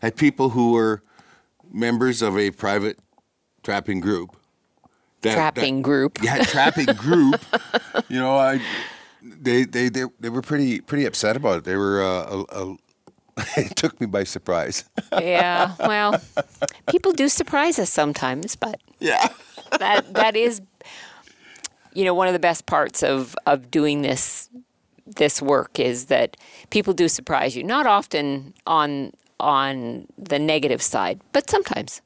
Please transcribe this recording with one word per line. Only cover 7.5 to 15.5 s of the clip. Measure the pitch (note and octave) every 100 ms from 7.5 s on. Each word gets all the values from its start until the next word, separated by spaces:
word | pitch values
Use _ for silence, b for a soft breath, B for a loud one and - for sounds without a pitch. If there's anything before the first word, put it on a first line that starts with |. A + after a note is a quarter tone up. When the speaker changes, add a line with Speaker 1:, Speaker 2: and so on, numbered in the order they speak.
| A3+ -
Speaker 2:
<laughs> | - - - -
Speaker 1:
You | B2+
know, | C3 C3+
I, | C3+ C3+ A2 B B B B B
they, | A#2 D#2+ B2+ B2
they, | B2+ A#2+ B2+
they, | B2 B2+ _
they | A#2
were | A#2+
pretty, | B2 D3+ C#3 A2
pretty | - C#3+ B2+
upset | - G#2+ A#2
about | C3 F2
it. |
They | E2+ F#2+
were, | G2+ G2
uh, | F#2+ F#2 E2+ G2 G2
a, | G2
a, | F#2+ F#2+ _ _ - _ _ -
<laughs> | - -
it | A#2 -
took | - -
me | A2+
by | G2
surprise. | F#2+ - - F2 C2+ - - -
<laughs> | - F#3
Speaker 2:
Yeah, | F3 F3 F3